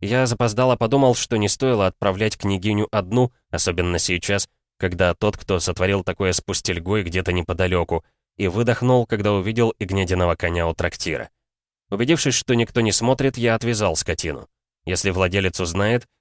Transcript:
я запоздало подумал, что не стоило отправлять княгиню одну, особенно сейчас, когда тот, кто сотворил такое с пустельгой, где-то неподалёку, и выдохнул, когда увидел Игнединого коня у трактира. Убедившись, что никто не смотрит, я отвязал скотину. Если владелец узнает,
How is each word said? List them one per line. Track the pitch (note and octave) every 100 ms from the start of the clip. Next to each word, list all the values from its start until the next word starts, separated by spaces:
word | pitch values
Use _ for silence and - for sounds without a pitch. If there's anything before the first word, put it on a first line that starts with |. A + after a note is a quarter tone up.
я | G2+ B2 B2+
запоздало | A#2 A#2+ G#2+ B2+ A#2+
подумал, | A2+ C#3 C3
что | A#2+ - A2+
не | G#2
стоило | - C3 A#2 F#2+
отправлять | - G2+ F#2 G#2+ -
княгиню | G#2 G2 G2 G#2 G#2+
одну, | A2 F2+ A#2 B2+ - _
особенно | F#2 - E2+ F2+ F2
сейчас, | - F2+ - G2+ - _ _ -
когда | F#2+ F2 F2+
тот, | E2+ G#2+ -
кто | - F#2+
сотворил | - F2 F#2 G2
такое | F#2 F2+ F#2+
с | F2+
пустельгой, | - F#2 - E2+ E2+ G#2+
где-то | F2 F2 F#2
неподалёку, | F2+ E2+ F2 F#2 F2+ E2+ E2 - _ _ -
и | G2
выдохнул, | F#2 A#2+ A#2 B2 B2+
когда | A#2 G#2+ G#2
увидел | G2+ F#2 A2 A2+ -
Игнединого | F#2+ F#2+ F2+ F2+ F2
коня | E2+ F2 E2+ E2+
у |
трактира. | E2 E2+ - - D2+ - _ _ _ _ _ -
Убедившись, | G2+ B2 E3 C#3+
что | - -
никто | A#2+ A#2 -
не | A2+
смотрит, | F#2+ A#2+ C3 C3 B2+
я | A#2
отвязал | A2+ A#2 A2 G#2 D#2
скотину. | - D#2+ E2 C#2+ - _ _ _
Если | - F2+ G2+
владелец | F#2 F#2 G2 F#2+ -
узнает, | F2+ F2 G#2 A#2+ - _